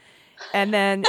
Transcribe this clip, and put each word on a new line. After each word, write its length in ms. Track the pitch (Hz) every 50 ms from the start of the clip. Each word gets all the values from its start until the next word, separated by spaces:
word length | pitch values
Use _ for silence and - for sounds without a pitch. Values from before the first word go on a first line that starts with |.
| _ - _ - _ _ _ - - - -
And 200 | 202 196 208 214
then, 300 | 202 196 196 196 196 196